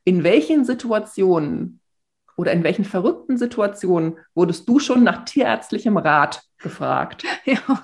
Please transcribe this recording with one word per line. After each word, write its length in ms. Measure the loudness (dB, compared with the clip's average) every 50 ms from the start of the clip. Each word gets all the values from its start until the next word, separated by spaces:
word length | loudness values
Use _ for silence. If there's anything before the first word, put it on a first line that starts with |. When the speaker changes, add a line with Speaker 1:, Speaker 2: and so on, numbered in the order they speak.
| _
Speaker 1:
In 200 | 0 2 2 4
welchen 400 | 4 4 4 4 4 2 2 2
Situationen 1160 | 0 -2 -4 -4 -2 -2 -2 -2 -4 -2 0 2 2 2 2 0 -2 -4 -6 -8 -10 -12 _ _ _ _ _ _ _ _ _ _ _ _
oder 160 | -4 -2 0 0
in 120 | 0 0
welchen 200 | 0 0 -2 -4
verrückten 520 | -4 -4 -2 0 -2 -2 -2 -4 -4 -4 -2
Situationen 800 | -2 -4 -2 -2 -2 -2 -4 -4 -2 0 0 0 0 -2 -6 -8 -14 _ _
wurdest 340 | 0 0 0 0 -4 -2 0
du 100 | 2 2
schon 260 | 2 2 4 4 4
nach 200 | 4 4 0 -6
tierärztlichem 720 | -6 -2 -2 0 0 0 -2 -4 -6 -8 -4 -2 0 0
Rat 460 | 2 2 2 4 4 2 0 -2 -6 -16 _ _ -14
gefragt? 680 | -14 -14 -10 -6 -4 -2 -2 -2 -2 -4 -8 -10 -10 -8 -8
Speaker 2:
<laughs> 100 | -6 -2
Ja. 140 | -2 -2 -2 0 -2 -4 -2